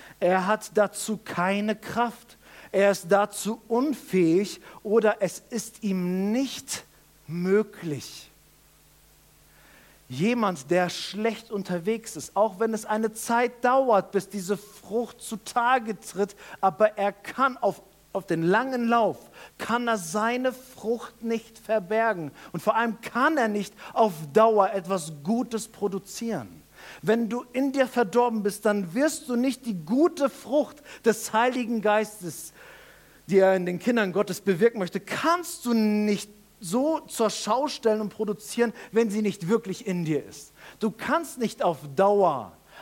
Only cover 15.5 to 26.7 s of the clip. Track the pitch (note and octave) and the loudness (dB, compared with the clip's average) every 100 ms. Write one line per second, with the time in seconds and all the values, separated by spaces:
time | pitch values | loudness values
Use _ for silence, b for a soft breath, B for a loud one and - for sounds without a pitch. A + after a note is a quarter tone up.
15.5 | B3 A#3+ C4 A3 F#3 - F3+ G3+ - B | 0 2 2 0 -8 -6 -4 -4 -4 B
16.5 | B F#3+ - G#3+ - G3+ - - - B3+ | B 0 4 2 2 -2 -4 -6 0 0
17.5 | B3 G3+ - - _ _ G3 - E3 E3 | 2 -2 -2 -10 _ _ -6 -2 0 4
18.5 | G#3 C4 B3 A#3 A#3+ G3+ - - B B | 4 2 0 2 4 4 0 -10 B B
19.5 | B - A#3 A#3+ A3 E3 G#3 A3 B3 B3+ | B -2 -2 0 -2 -2 -2 0 0 -2
20.5 | B3+ - - G#3 A#3 - - A3+ A3+ - | -4 -12 -8 -4 -4 -6 -8 -4 -4 -6
21.5 | - - A3 F3+ A3 A3+ F3+ D3 - B | -12 -2 -2 0 0 0 0 -6 -12 B
22.5 | E3 G#3+ A3 A#3 G3+ - A#3 D4 D4+ A3 | -4 0 0 0 -4 -6 2 2 4 0
23.5 | G#3 F#3+ - B B A3 D#3 D3+ G#3 A3+ | 0 -4 -12 B B 2 0 0 6 6
24.5 | G#3+ G3 G3 F3 F#3+ D#3 D3 D3+ A#3 B3 | 6 4 2 -2 -4 -4 -8 -2 -2 -2
25.5 | A3 - - G3 F#3+ - - A#3 F3+ G2+ | -6 -8 -6 -4 -4 -10 -10 -6 -6 -8
26.5 | E2 - | -16 -20